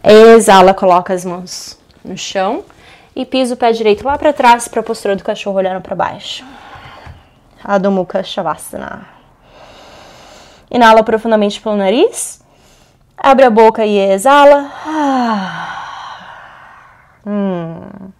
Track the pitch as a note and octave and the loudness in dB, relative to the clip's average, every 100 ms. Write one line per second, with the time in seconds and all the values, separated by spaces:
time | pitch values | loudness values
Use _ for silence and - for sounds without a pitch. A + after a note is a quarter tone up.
0 | - G#3+ A3+ A3+ G#3 F#3+ F#3 F#3+ F#3+ F3+ | 6 8 8 6 6 6 6 4 2 2
1 | F3+ F#3 F3+ F3 F3+ - - - _ _ | 0 -6 -6 -12 -12 -16 -18 -20 _ _
2 | - F3+ - G3 F#3+ D4+ - _ _ - | -16 -14 -8 -4 -4 -6 -10 _ _ -20
3 | _ - B3+ C4 B3 B3 A#3+ A3+ A3 G#3 | _ -12 -4 -2 -2 -2 -2 0 0 0
4 | C4 C#4+ D#4 C#4+ B3 A#3+ - A#3 A3 A3 | -2 -2 -2 2 2 2 0 -8 -6 -8
5 | G#3 G3 - G#3 G#3 F#3+ F#3+ F#3 - F3+ | -6 -6 -6 -8 -6 -4 -4 -6 -10 -6
6 | - - - - C4 C#4 - - - - | -6 -8 -16 -16 -18 -20 -20 -20 -20 -20
7 | - - _ _ _ _ - G3+ G3 G3 | -20 -20 _ _ _ _ -4 -2 0 -2
8 | F3+ G3 F#3+ - E3 D3+ - - C2+ - | -4 -6 -8 -8 -8 -8 -12 -14 -14 -16
9 | - _ _ _ _ _ - - - - | -20 _ _ _ _ _ -20 -20 -20 -20
10 | - - - - - _ _ - A3+ A3 | -20 -20 -20 -20 -20 _ _ 2 4 4
11 | A3 A3 A3+ G#3+ G3+ G3+ A3 G#3 G3 A#3 | 2 -2 0 0 0 -4 -6 -2 0 0
12 | A4+ - - - _ _ _ _ _ _ | 0 -2 -14 -16 _ _ _ _ _ _
13 | _ - - C4 B3+ G#3+ A3+ A3+ G#3+ G3+ | _ -4 0 4 4 4 4 2 -2 0
14 | G3 G3 C4 C#4+ C#4+ C#4+ C#4+ - D#4 D#4 | 0 0 2 6 6 4 0 -14 -8 -4
15 | C#4+ C4 A#3 G#3+ F#3 E3 - - - - | -2 -2 -2 -4 -6 -10 -12 -14 -16 -16
16 | - - - - - - - - _ _ | -18 -20 -20 -20 -20 -20 -20 -20 _ _
17 | _ _ G#3 G#3 G3 F3+ E3 E3 F#3 - | _ _ -8 -6 -4 -6 -8 -12 -18 -18
18 | F#3+ | -20